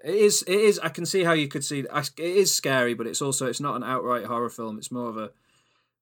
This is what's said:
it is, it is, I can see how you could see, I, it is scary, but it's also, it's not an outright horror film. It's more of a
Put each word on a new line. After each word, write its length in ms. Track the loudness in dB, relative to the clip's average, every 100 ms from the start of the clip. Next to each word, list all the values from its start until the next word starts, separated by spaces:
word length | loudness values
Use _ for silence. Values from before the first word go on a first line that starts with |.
it 100 | -2
is, 280 | 4 6 4 2
it 140 | 4 4
is, 100 | 4
I 100 | -2
can 160 | -4
see 200 | -2 2
how 80 | 4
you 160 | 2 2
could 160 | -4
see, 200 | -4 -6 -4
I, 80 | -6
it 180 | -6 -6 0 4
is 120 | 4
scary, 400 | 2 2 2 2
but 120 | 0 -4
it's 120 | -4
also, 260 | -2 -2 -2
it's 140 | -4
not 140 | -4 -4
an 60 |
outright 420 | -4 -4 -2 -2 -2
horror 220 | -4 -4
film. 280 | -6 -10 -10
It's 140 | -8
more 160 | -8 -6
of 80 | -6
a 160 | -10 _ _ _ _ _ _ _